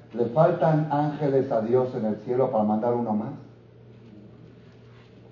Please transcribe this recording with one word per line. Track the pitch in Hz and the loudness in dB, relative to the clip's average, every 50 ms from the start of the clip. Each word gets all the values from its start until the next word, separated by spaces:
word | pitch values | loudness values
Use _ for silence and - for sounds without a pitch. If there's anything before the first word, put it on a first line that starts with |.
| - - 110 | -20 -12 -4
¿le | 117 117 | -2 -2
faltan | 113 120 156 170 180 170 - 180 160 151 151 151 151 | 0 2 4 4 4 4 2 2 2 2 2 0 0
ángeles | 143 147 151 151 143 - 156 135 135 135 117 - | 0 0 0 -2 -2 -2 -2 0 2 2 0 0
a | 120 110 | -2 -2
Dios | 107 113 123 127 127 123 - | 0 2 2 2 2 0 -4
en | 101 107 | -4 -2
el | 107 101 | -4 -4
cielo | 98 - 120 123 127 127 110 | -4 -4 -4 0 0 0 2
para | 113 107 107 | 2 0 2
mandar | 107 107 110 120 120 | 2 0 0 0 0
uno | 120 120 117 110 107 | 0 0 -2 -2 -2
más? | 104 104 139 156 - - - - - - - - - - - - - - - - - - - - - - - - - - - - - - - - - - - - - - - | -4 -4 -6 -10 -14 -16 -20 -20 -20 -20 -20 -20 -20 -20 -20 -20 -20 -20 -20 -20 -20 -20 -20 -20 -20 -20 -20 -20 -20 -20 -20 -20 -20 -20 -20 -20 -20 -20 -20 -20 -20 -20 -20